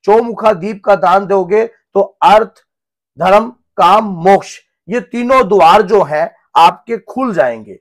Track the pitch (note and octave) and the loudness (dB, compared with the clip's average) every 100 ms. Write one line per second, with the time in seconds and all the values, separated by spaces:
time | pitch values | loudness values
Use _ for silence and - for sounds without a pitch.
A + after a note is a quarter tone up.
0 | - A3 A#3 G#3 G#3+ F#3+ G3 G3+ - G3 | 2 0 0 -2 -2 -2 -8 -8 -2 0
1 | F#3 F#3+ F#3+ G3 F3 G#3+ A3+ _ _ G3 | 2 0 0 -4 -2 -2 -4 _ _ -4
2 | - _ E3 G#3+ - _ _ _ _ _ | -4 _ 2 4 0 _ _ _ _ _
3 | _ - F3 G#3 A#3 _ _ - F3 G#3 | _ -6 0 0 0 _ _ -2 0 2
4 | A3 F3 F3 G3 - - _ _ - A#3 | -2 -2 0 0 -2 -20 _ _ -10 -10
5 | - A#3+ A#3+ C4 G3 G3+ E3 G3+ F#3 G#3 | -8 -8 0 0 2 2 4 4 2 0
6 | D3 D3+ E3 _ _ C#3+ E3+ F3+ - A3+ | 0 -4 -6 _ _ 2 2 0 -12 -12
7 | - B3+ C4 E3+ C3 A2+ G#2 F#2 | -10 -8 -4 -2 -2 -4 -16 -20